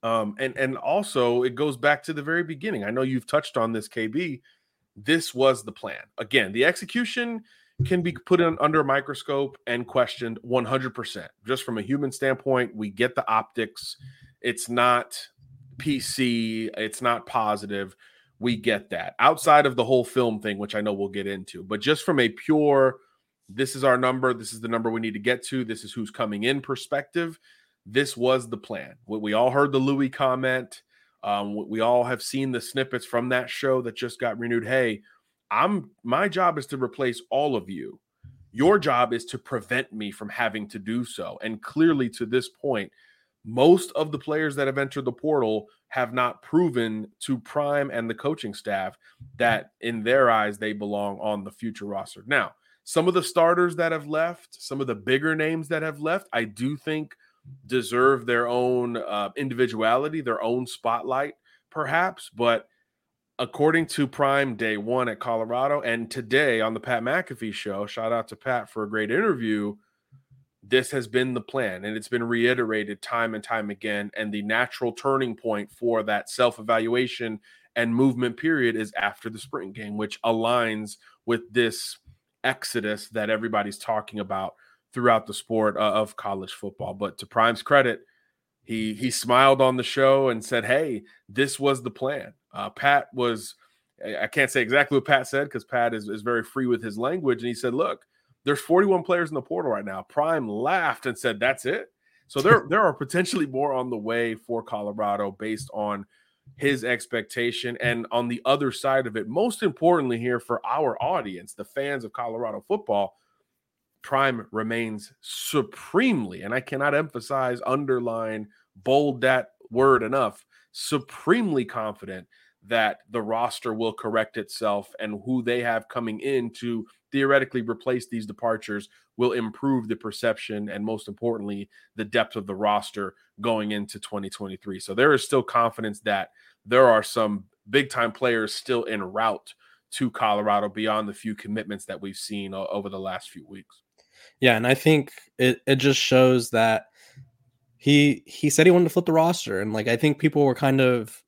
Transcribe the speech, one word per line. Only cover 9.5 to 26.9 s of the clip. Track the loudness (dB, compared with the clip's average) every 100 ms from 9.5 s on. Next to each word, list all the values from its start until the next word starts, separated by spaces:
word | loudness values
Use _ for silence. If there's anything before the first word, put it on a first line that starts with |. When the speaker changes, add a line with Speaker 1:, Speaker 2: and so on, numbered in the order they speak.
| -6 -4
Speaker 1:
and | -4 0
questioned | 0 0 -2 -8 -8
one | -2 0 0
hundred | -2 -2
percent. | -8 -10 -10 -14 _ -6
Just | -4
from | -2 -6
a |
human | -2 -2 -2
standpoint, | -2 -2 -2 0 0 0 -4
we | -10
get | -2 0
the | 0 0
optics. | 0 0 -6 -6 -8 -16 -16 -20 -20 -20 _
It's | -6 -6 -4
not | 2 4 4 0 -12 -16 _ -20 -20 -20 -8
P | -4 -4
C. | -4 -2 0 0 -2 -4 -6 -6
It's | -6 -2
not | 0 0
positive. | -2 -2 0 -2 -4 -6 -8 _ -20 _ _ _
We | -2 0
get | 0 -2 -4
that. | -8 -8 2
Outside | 4 4 6 6
of | 6 2
the |
whole | 2 2
film | 2 2 2 0
thing, | -4 -6
which | -6
I | -4
know | -4
we'll | -2 -4
get | -6 -6
into, | -8 -12 -16
but | -8 -4
just | 0 0
from | 2 2
a | 2
pure, | 0 0 2 6 6 4 2 _ _ _ _ _
"This | -4 -4
is | 2
our | 2 4
number, | 2 2 0
this | -2 -6
is | -10
the | -4
number | -2 -2
we | -2
need | -4
to | -4
get | -2 -2 -2
to, | -6
this | -6 -8
is | -10
who's | -10 -10
coming | -4 -4 -2
in" | 0 -2
perspective, | -4 -8 -4